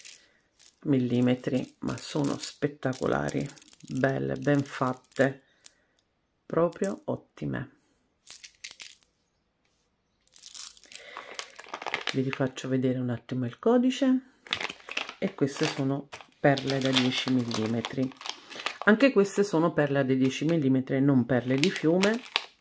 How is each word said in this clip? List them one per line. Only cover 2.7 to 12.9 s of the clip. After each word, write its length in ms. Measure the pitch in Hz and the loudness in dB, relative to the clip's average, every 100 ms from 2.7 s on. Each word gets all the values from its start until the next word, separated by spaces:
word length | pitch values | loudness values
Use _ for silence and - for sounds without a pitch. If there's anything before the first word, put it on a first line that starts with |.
| - 135 - - 67 73 - 143 - - - - | -4 -6 -2 -2 0 -2 -4 -6 -10 -20 -20 -10
belle, 480 | 139 135 135 135 135 | -2 -2 0 -4 -2
ben 260 | 131 143 | 0 0
fatte, 800 | 139 - 127 127 - - 139 139 _ _ - _ _ _ _ _ _ _ _ | 0 -2 -2 -4 -10 0 0 0 _ _ -20 _ _ _ _ _ _ _ _
proprio 560 | - 170 165 190 - - | 0 0 0 -4 -2 -8
ottime. 680 | 127 - - 104 127 123 _ _ _ _ _ - - - _ - - - - _ _ _ _ _ _ _ _ _ _ _ _ _ - - - - - - - - - - - - - - - - - - | -8 -10 -10 -6 -6 -8 _ _ _ _ _ -16 -14 -14 _ -16 -14 -18 -18 _ _ _ _ _ _ _ _ _ _ _ _ _ -18 -12 -8 -8 -10 -18 -18 -16 -18 -14 -14 -14 -16 -16 -12 -8 -8 -4
Vi 100 | 131 | -2
rifaccio 460 | 131 - 135 - 135 | -2 -2 -4 -4 -4
vedere 320 | 131 131 | -2 0